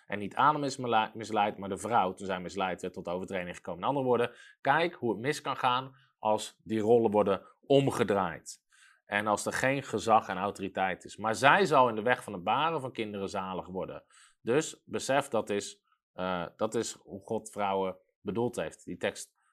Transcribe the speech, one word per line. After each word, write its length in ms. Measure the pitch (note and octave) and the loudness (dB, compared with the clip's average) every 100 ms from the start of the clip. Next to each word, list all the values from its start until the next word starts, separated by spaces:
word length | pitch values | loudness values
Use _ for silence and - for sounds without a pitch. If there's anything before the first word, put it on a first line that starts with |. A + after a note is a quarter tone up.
| - | -10
En 120 | G2+ | -8
niet 160 | G2+ - | -4 4
Adam 280 | C3+ D3+ | 4 4
is 140 | C#3+ C3 | -2 -4
mela-, 340 | B2 A2+ A2 | 0 2 2
misleid, 440 | A#2 G#2 A2 G#2 G2 | -4 -2 2 2 0
maar 120 | G2 | -6
de 80 | F#2+ | -6
vrouw, 360 | G#2+ A2+ F#2 | 0 2 2
toen 120 | F#2 G2 | -2 -4
zij 140 | F#2 | -4
misleid 420 | F2+ F#2 F#2 F2 | -4 -4 -4 -4
werd, 120 | F#2 | -8
tot 140 | F#2+ F2 | -8 -6
overtreding 480 | F2+ F#2 G2 F2 E2+ | -6 -4 -6 -6 -10
gekomen. 260 | - E2+ | -10 -4
In 60 | G#2 | -2
andere 180 | C#3 B2+ | 0 2
woorden, 260 | A#2+ A#2 - - _ | 2 0 -4 -20 _
kijk 320 | - D3 F3 | 0 2 0
hoe 180 | - A#2+ | -2 -2
het 80 | G2 | -2
mis 220 | B2+ D3+ | -2 -4
kan 160 | D3+ C3 | -4 0
gaan 380 | B2+ B2 C3 - _ _ | 0 0 -2 -12 _ _
als 400 | G#2+ G#2+ - - | 0 0 -2 -12
die 160 | - A2 | -4 0
rollen 320 | G#2+ A#2+ A2+ | 6 6 6
worden 300 | G#2 G2+ F#2+ - _ - | 4 4 2 -4 _ 2
omgedraaid. 960 | C#3 C#3 - G#2+ G2 F2+ D#2 - - _ _ - _ - | 4 4 2 2 2 0 -4 -14 -18 _ _ -20 _ -4
En 220 | G2+ G#2+ | -2 0
als 180 | G#2 - | 0 0
er 80 | |
geen 300 | - C3 C#3 | 0 0 0
gezag 440 | - A2 F2+ A2 - | -2 -2 4 4 4
en 100 | F#2 | -2
autoriteit 680 | G2 F#2+ F#2+ - F#2+ F2 | -4 -4 -6 -2 -2 -2
is. 140 | - - | -10 -6
Maar 180 | G#2+ A2 | -2 4
zij 300 | C3 F3 F#3 | 6 6 6
zal 240 | C#3+ B2+ | 6 4
in 60 | A2 | 2
de 60 | |
weg 220 | G#2+ B2 | 0 0
van 100 | - | -2
het 100 | G2+ | -6
baren 380 | F2 B2 D#3 E3 | -2 0 0 -2
van 100 | B2+ | -6
kinderen 380 | - A2 G#2 G2 | -6 -6 -6 -6
zalig 380 | G2 F#2+ F#2 E2 | -6 -6 -6 -6
worden. 360 | F#2 E2 D2 - - - _ | -8 -8 -10 -18 -20 -20 _
Dus 420 | - C3 D#3+ - - | -2 0 -2 -8 -10
besef, 420 | A2 - C3+ C#3 | -6 0 0 0
dat 220 | A2+ G#2 | -2 -2
is, 320 | G2+ - - _ _ _ | -2 -4 -12 _ _ _
eh, 320 | - F#2 F2+ E2+ - | -6 -4 -4 -6 -4
dat 200 | A2 A#2 | -2 -2
is 220 | G#2+ - | -4 -8
hoe 180 | - G2 | -14 -14
God 280 | - A2 - | -6 -8 -6
vrouwen 480 | G#2 G2+ G2 F#2+ F2+ _ _ | -4 -2 0 -2 -6 _ _
bedoeld 340 | G#2+ G2 A#2 A2+ | -6 -2 -2 -2
heeft. 300 | D#2+ - - | -6 -8 -12
Die 120 | F2+ | -6
tekst 360 | G#2 - - _ _ | -6 -6 -12 _ _